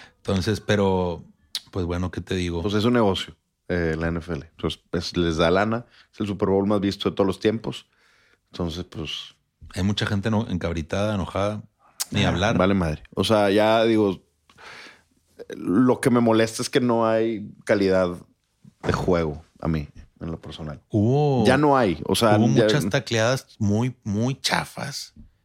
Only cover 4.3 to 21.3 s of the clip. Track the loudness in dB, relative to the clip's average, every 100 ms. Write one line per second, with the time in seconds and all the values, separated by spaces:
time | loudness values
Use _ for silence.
4.3 | -10 -10 -8 -8 -8 _ -6 -4 -2 0
5.3 | 2 2 2 0 -2 -8 _ _ -8 -6
6.3 | -2 0 2 2 0 -2 -2 -4 0 -2
7.3 | 0 -2 -2 -6 -12 -16 _ _ _ _
8.3 | _ _ -8 -6 -6 -10 -10 -10 -10 -14
9.3 | _ _ _ -12 -4 -2 -2 -2 -2 0
10.3 | -2 -2 -4 -4 -4 -4 -4 -2 -2 -4
11.3 | -4 -4 -4 -12 _ _ -12 -6 -2 0
12.3 | 2 2 2 2 2 0 -4 -6 -4 2
13.3 | 4 4 4 4 4 4 4 2 0 _
14.3 | _ _ -20 -20 -20 -20 -20 _ _ _
15.3 | -20 -14 -8 0 2 4 2 2 4 4
16.3 | 4 2 -2 -2 0 2 2 2 2 0
17.3 | -4 -10 -10 -2 2 4 4 2 -2 -14
18.3 | _ _ _ -20 _ -4 -2 0 2 0
19.3 | -6 -14 _ -4 -4 -6 -14 -20 _ -12
20.3 | -10 -14 -14 -14 -14 _ 0 2 2 2